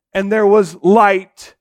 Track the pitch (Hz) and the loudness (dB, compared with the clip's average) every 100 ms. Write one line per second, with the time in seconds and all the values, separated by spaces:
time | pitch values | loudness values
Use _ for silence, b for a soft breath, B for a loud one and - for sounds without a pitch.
0 | _ 196 196 214 208 214 185 165 175 214 | _ -8 -6 -2 0 0 0 -4 0 2
1 | 208 190 190 _ - _ | 2 0 -6 _ -20 _